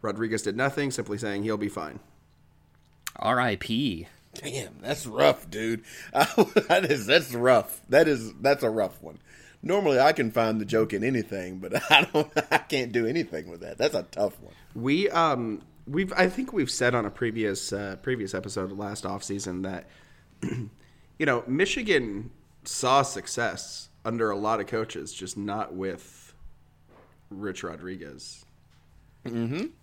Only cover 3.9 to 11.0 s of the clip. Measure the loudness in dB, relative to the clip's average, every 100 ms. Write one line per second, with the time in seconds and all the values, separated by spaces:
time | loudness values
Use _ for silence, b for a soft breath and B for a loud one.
3.9 | -4 -10 b b -12 -8 -8 -10 -12 -8
4.9 | -6 -6 4 4 4 -4 -6 -4 -4 -8
5.9 | -18 -4 2 2 4 4 4 4 2 4
6.9 | 0 4 2 2 2 6 6 4 -10 4
7.9 | 6 6 2 -2 0 2 4 2 2 -2
8.9 | -4 -18 -18 b b b b 0 2 4
9.9 | 6 6 6 2 2 2 0 2 2 2
10.9 | 2